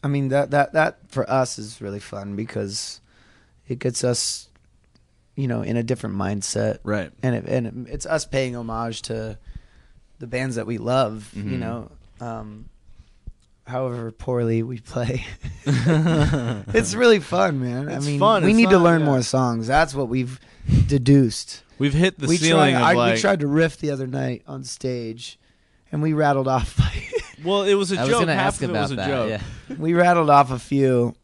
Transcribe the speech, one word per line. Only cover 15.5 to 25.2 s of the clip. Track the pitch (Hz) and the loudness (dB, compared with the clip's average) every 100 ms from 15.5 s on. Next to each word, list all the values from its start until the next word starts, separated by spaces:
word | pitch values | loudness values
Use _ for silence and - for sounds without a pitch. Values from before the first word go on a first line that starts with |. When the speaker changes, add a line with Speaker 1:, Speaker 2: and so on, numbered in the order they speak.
| - - | -8 -2
Speaker 2:
<laughs> | 131 120 156 160 165 147 143 120 110 - | 0 2 2 2 2 2 0 -2 -6 -2
Speaker 1:
It's | - - | 0 0
really | 202 247 214 | 2 4 4
fun, | 147 175 190 139 | 2 0 0 0
man. | 123 123 147 | -4 -6 -6
Speaker 2:
It's | - 143 | -4 -4
Speaker 1:
I | |
mean, | 143 | 2
Speaker 2:
fun. | 196 214 | 4 4
Speaker 1:
we | 180 | 4
Speaker 2:
It's | 220 | 6
Speaker 1:
need | 226 | 6
to | 190 | 8
Speaker 2:
fun, | |
Speaker 1:
learn | 170 165 | 8 6
Speaker 2:
yeah. | 151 | 4
Speaker 1:
more | 131 | 2
songs. | 120 135 127 117 113 | 2 0 0 -2 0
That's | 143 160 | 2 2
what | 135 127 | -2 -4
we've | 127 123 131 - - - - - | -2 -4 -8 -18 -12 2 4 4
deduced. | 139 123 143 123 - - - _ _ | 2 6 6 6 0 -12 -16 _ _
Speaker 2:
We've | 143 | 0
hit | 143 185 185 | 2 2 0
the | 143 | 0
Speaker 1:
We | 170 | 2
Speaker 2:
ceiling | 160 165 147 | 4 6 6
Speaker 1:
tried, | 127 | 4
Speaker 2:
of, | |
Speaker 1:
I, | 120 | 4
Speaker 2:
like | 120 120 113 | 4 4 2
Speaker 1:
we | |
tried | 202 196 | 2 0
to | 147 | 2
riff | 147 165 - | 2 2 0
the | 156 | -6
other | 139 131 | -4 -6
night | 135 131 123 - | -4 -4 -6 -10
on | 135 | -14
stage, | 127 - 131 123 113 117 | -12 -8 -6 -6 -8 -12